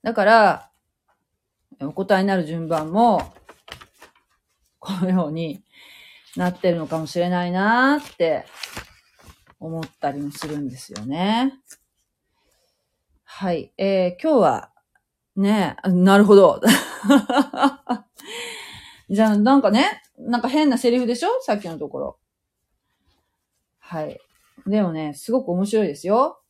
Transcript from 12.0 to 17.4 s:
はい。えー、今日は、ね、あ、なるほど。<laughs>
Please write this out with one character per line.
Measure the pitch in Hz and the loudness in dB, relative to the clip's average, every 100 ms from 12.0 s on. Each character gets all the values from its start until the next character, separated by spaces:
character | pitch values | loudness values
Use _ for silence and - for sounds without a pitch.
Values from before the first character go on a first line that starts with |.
| _ _ _ _ _ _ _ _ _ _ _ _ | _ _ _ _ _ _ _ _ _ _ _ _
は | _ - 190 | _ -8 -4
い。 | 165 - - | -4 -8 -4
え | 196 190 180 180 | -2 0 -2 -2
ー、 | |
今 | 320 | 0
日 | 277 | 4
は、 | 165 117 - _ _ _ _ _ _ - | 2 0 -8 _ _ _ _ _ _ -2
ね、 | 202 214 160 - | 0 2 0 -4
あ、 | - | 0
な | 180 185 196 | 4 6 6
る | |
ほ | 202 202 | 8 8
ど。 | 175 - | 8 4
<laughs> | 226 - - - 202 277 - 262 | 2 2 0 -8 2 2 4 -2